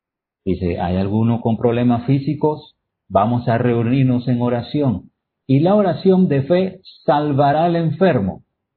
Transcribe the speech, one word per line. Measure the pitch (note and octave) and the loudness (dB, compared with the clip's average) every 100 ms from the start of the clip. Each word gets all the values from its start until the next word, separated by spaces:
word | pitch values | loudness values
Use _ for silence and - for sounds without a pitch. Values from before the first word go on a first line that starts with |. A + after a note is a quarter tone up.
| _ _ _ _ | _ _ _ _
Dice, | G2 F2+ F2+ - | -6 -4 -4 -4
"¿Hay | F2+ F#2 | -2 -2
alguno | G2 G#2+ A#2 A#2 | -2 0 0 0
con | A#2 A2 | -2 0
problemas | A#2+ A#2+ B2 A#2+ B2 | 0 0 0 0 0
físicos? | C#3 C#3 D3 D3+ D#3 - _ _ _ _ | -2 -2 -2 -2 -2 -10 _ _ _ _
Vamos | F#2+ G#2+ A#2+ B2 | 0 0 0 0
a | A2+ | 0
reunirnos | A#2+ A#2 A#2 C3+ C3 B2 B2 | 0 0 0 2 2 0 -2
en | B2 | -2
oración. | A#2+ A#2+ A2+ D3 C#3 G2 - _ _ _ - | -2 -4 -4 -2 -2 -2 -8 _ _ _ -2
Y | C3+ | 2
la | E3 G#3 | 4 2
oración | G3 C3 F#3+ F#3 F#3 | 0 0 2 4 2
de | C#3 | 0
fe | C3+ F3+ F#3+ F#3 - - - | 0 0 0 -6 -20 -6 0
salvará | D3 D3+ C#3 C#3+ D3+ E3+ | 0 0 0 2 2 0
al | E3+ | 0
enfermo, | E3 E3 F#3+ C3 G2 E2 _ _ _ | -2 0 2 2 -2 -6 _ _ _